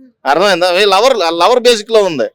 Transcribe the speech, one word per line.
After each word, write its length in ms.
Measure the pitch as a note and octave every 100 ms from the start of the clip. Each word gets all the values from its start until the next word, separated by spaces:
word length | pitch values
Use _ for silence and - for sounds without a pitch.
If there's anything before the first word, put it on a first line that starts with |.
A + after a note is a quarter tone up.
| - _ C3
అర్థమైందా? 480 | D3+ G3+ F3+ F#3
ఏ 120 | F3 G#3
లవర్, 320 | F#3+ B3 A#3+
లవర్ 420 | E3 E3+ F3+ B3+
బేసిక్ 320 | A#3 A#3 G#3
లో 120 | A3+
ఉంది. 200 | G3 D3+ G#2+